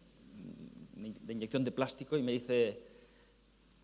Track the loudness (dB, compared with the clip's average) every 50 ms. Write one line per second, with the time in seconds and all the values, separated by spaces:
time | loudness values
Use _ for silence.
0 | -20 -20 -20 -20 -20 -20 -16 -14 -14 -12 -12 -12 -14 -14 -14 -16 -18 -16 -12 -10
1 | -8 -8 -10 -10 -8 -6 -4 -2 -2 0 2 2 2 2 2 2 0 0 0 -6
2 | -6 0 0 2 2 2 2 0 2 4 6 6 6 4 2 -4 -10 -18 -20 -20
3 | -20 -20 -20 -20 -20 -20 -20 -20 -20 -20 -20 -20 -20 -20 -20 -4